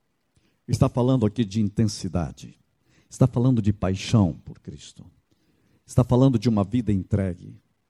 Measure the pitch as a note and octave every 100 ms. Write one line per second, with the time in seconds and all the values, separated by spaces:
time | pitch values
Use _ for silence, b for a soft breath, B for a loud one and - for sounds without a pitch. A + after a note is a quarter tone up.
0 | _ _ _ _ _ _ - A2+ C3+ B2+
1 | B2 C3 G#2+ - G2+ G#2+ G2+ - G#2+ -
2 | F#2 F2 C#2+ - A#1 - _ _ _ _
3 | _ - B2+ B2 C3 A#2 G2+ G2+ F#2 F#2+
4 | - A#2 F2 - - - - C#2+ - -
5 | - _ _ _ _ _ _ _ - -
6 | B2 B2 C3+ A#2 A#2+ G#2 F#2+ B2 G#2 G2
7 | - G2 F#2+ F2 G2 A#2 _ _ _